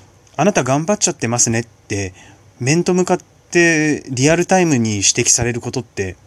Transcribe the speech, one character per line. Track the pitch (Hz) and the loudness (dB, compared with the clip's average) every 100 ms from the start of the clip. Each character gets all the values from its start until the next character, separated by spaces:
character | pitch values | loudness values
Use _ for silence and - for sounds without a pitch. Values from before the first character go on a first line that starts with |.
| - _ _ - | -20 _ _ -2
「あ | 185 | 0
な | |
た | 190 | 0
頑 | 127 143 160 | 0 -2 -2
張 | |
っ | - | -2
ち | - | -2
ゃ | |
っ | |
て | - 117 | -4 -4
ま | 120 | -2
す | 120 | 0
ね」 | 113 | -2
っ | |
て、 | 117 _ - 101 95 - - - - _ | -4 _ -10 -8 -8 -12 -20 -20 -20 _
面 | 123 165 | 0 0
と | 175 | 2
向 | 185 | 0
か | 180 | 0
っ | 180 - _ _ | -2 -4 _ _
て | 175 170 156 151 123 - | 2 4 2 0 -2 -4
リ | 123 143 | 0 2
ア | 165 | 2
ル | 175 | 2
タ | 190 | 2
イ | 170 | 2
ム | 127 | 2
に | 113 104 | 0 0
指 | 98 | 0
摘 | - 120 | 0 0
さ | - | 0
れ | 120 | -2
る | 120 | -4
こ | 120 | -6
と | 127 | -8
っ | |
て | 117 - 120 - | -8 -8 -8 -10